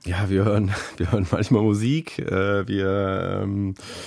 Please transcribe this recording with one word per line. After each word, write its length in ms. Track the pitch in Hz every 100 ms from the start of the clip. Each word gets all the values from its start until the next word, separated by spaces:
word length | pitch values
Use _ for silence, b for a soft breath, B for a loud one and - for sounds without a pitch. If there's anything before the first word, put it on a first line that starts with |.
Ja, 260 | - 92 98
wir 140 | 95
hören, 280 | 104 104 98 98 -
<laughs> 120 | -
wir 120 | 110
hören 120 | 113 92
manchmal 300 | - 104 110
Musik, 580 | 110 104 113 156 - -
äh, 480 | - 95 98 101 95
wir, 760 | 101 95 101 98 95 90 98
ähm, 320 | 98 101 98 95 B B